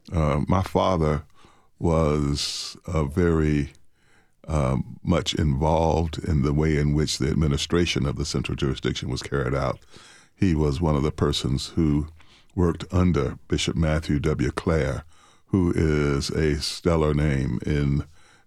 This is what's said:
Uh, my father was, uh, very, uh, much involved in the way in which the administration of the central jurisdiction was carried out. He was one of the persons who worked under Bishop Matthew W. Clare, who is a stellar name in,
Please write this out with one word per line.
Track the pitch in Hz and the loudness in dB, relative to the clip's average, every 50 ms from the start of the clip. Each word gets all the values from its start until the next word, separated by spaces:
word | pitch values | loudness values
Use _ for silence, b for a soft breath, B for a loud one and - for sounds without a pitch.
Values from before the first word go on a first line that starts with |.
| b - | b -6
Uh, | - 82 78 73 71 73 - | -2 0 0 0 0 0 0
my | - 87 95 98 | 0 0 0 0
father | - - 92 95 92 92 85 78 76 76 73 - b b b b b b b b b b - | 0 0 0 2 2 2 2 2 2 0 -2 -4 b b b b b b b b b b -4
was, | 82 85 80 80 80 76 76 76 73 71 71 71 - - - - - - - - - | 0 2 2 2 2 2 2 2 0 0 -2 -2 -4 -6 -8 -8 -10 -12 -14 -14 -8
uh, | - 82 80 76 | -4 -2 -2 -2
very, | 69 71 87 87 85 82 80 78 76 73 73 71 - - - - b b b b b b b b b b _ - | 0 0 2 2 2 4 2 2 2 2 0 0 -4 -8 -16 -20 b b b b b b b b b b _ -8
uh, | - 78 76 69 64 67 62 - - 60 - - | -4 -2 0 0 0 0 -2 -4 -6 -12 -6 -2
much | - 87 76 - - - | 0 0 0 0 -2 -2
involved | - 82 76 67 65 78 78 82 80 82 80 78 78 85 82 - - | 0 0 0 2 2 2 2 2 2 2 2 2 2 0 -2 -4 -6
in | - - 80 71 | -4 -2 0 0
the | 65 76 71 | 2 2 2
way | 76 78 80 78 | 2 2 2 2
in | 73 73 73 73 | 2 0 2 2
which | 76 73 67 - | 0 0 -2 -2
the | - - 76 | -2 -2 -2
administration | - - 80 73 69 71 - - 87 87 87 - - - 65 | 0 0 0 0 0 -2 -2 0 0 0 2 0 0 -2 -2
of | 71 65 | -2 -4
the | - 73 | -4 -6
central | - - 67 - - - | -4 -4 -4 -4 -4 -4
jurisdiction | - 73 67 65 - - 62 65 - - - | -2 -2 -2 -2 -2 -4 -4 -4 -4 -6 -8
was | 65 65 | -8 -8
carried | - - - 71 65 64 67 | -6 -4 -4 -4 -2 -2 -2
out. | 67 67 64 - - B B B B B B B B B B B | -2 -2 -4 -4 -6 B B B B B B B B B B B
He | - 104 95 80 | 0 2 2 4
was | 76 76 73 69 71 | 4 2 2 2 2
one | 87 78 73 | 2 2 2
of | 69 69 | 2 0
the | 78 | 0
persons | - - - 73 73 - - 64 67 65 - - - | 0 0 0 0 0 0 -2 -2 -2 -2 -4 -4 -2
who | - 82 76 73 73 76 - b b b b b b b b - | 0 2 2 2 0 -2 -4 b b b b b b b b -2
worked | 98 87 85 80 - - - | 0 2 2 0 -2 -6 -2
under | - 92 90 90 85 73 65 - - - - | 0 2 2 4 2 2 0 -2 -4 -10 -6
Bishop | - - 73 - - - | -4 -2 -2 -2 -2 0
Matthew | - 80 78 78 78 - - 76 69 | 0 0 2 0 0 0 -2 -2 0
W. | - 78 73 65 62 60 | 0 0 0 0 -2 -2
Clare, | - - - 90 80 78 67 67 64 - b b b b b b b b b | -4 -4 -2 0 0 0 0 -2 -4 -6 b b b b b b b b b
who | - - 98 90 87 87 | -2 0 2 2 2 2
is | 85 82 78 76 73 73 73 71 69 69 - | 2 2 2 2 2 2 2 0 0 -2 -2
a | - 78 80 76 73 76 | -2 0 0 0 0 -2
stellar | - - - - - 87 85 80 78 76 73 | -4 -6 -6 -2 0 2 2 2 2 2 2
name | 71 76 76 69 67 65 62 58 - - | 2 2 2 2 0 0 -2 -4 -4 -4
in, | - 76 73 71 71 69 71 - b b b b b b b b | -2 -2 0 0 2 0 0 -2 b b b b b b b b